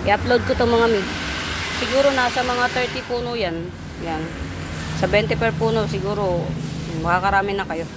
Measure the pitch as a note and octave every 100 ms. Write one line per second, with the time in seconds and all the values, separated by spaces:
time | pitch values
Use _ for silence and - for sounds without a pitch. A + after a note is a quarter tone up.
0 | G3 G3+ A#3+ B3 G#3+ C4 A#3+ A#3 A#3 G#3+
1 | F#3+ - E3 - - - - - A#3 B3+
2 | C#4 C4+ B3 A#3+ B3+ B3 B3 B3+ B3 B3+
3 | B3 A#3+ A#3+ A#3+ F#3 E3 F3 - - -
4 | E3 D#3+ D#3+ - - - - - - -
5 | F#3 G3+ A3 A3 A3+ - A3+ A3+ G#3 G3
6 | F#3+ G#3 G3 F3 E3+ - - - - -
7 | E3+ F3+ F#3+ G3 G3+ G3 F#3+ E3 D#3+